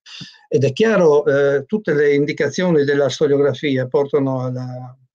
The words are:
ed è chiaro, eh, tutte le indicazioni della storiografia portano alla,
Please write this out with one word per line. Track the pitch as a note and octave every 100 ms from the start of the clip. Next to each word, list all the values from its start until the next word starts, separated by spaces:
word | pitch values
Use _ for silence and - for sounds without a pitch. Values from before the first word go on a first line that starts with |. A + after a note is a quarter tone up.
| - - - - _
ed | -
è | C3+
chiaro, | C3 A3 G3+ E3 D3
eh, | D3 C#3 C#3+ C#3
tutte | C3 G#3+ F#3
le | D3 D3
indicazioni | C#3+ C#3+ - C#3 - F3+ D#3+
della | C#3+ C#3+ C#3
storiografia | - D3+ C#3 C#3+ C3 D3+ C3 B2
portano | C#3+ C#3 D3 C3+ C3
alla, | B2+ B2 B2+ B2+ B2+ C3 _